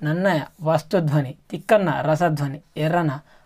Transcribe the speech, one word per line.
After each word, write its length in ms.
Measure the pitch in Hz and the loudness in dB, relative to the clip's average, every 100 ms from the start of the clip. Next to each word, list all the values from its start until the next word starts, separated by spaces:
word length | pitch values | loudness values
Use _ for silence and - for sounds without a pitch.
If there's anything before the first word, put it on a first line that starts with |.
నన్నయ 380 | 151 170 196 160 - - | -4 0 0 0 -4 -6
వస్తుధ్వని, 760 | 156 160 - 190 156 147 131 - - | 0 0 0 0 2 0 -2 -10 -14
తిక్కన్న 520 | 165 - 214 180 139 | -8 2 4 4 0
రసధ్వని, 600 | 147 156 175 147 139 147 _ - | 0 2 2 0 -4 -8 _ -4
ఎర్రన 420 | 156 175 160 143 _ _ | 0 0 0 -4 _ _